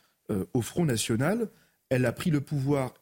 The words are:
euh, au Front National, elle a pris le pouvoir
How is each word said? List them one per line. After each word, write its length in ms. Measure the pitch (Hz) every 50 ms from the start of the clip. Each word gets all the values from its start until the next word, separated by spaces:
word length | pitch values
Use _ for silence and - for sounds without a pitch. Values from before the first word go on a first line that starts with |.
| _ _ _ _ _ -
euh, 160 | 107 95 90 - -
au 80 | 120
Front 240 | 107 - - 170 170
National, 640 | 147 117 107 - - 113 110 139 170 214 240 226 - - _ _ _ _ _ _ -
elle 160 | 131 127 127
a 60 | 117 110
pris 160 | - - 180
le 100 | 147 143
pouvoir 540 | 139 - 151 139 131 139 147 135 127 120 - _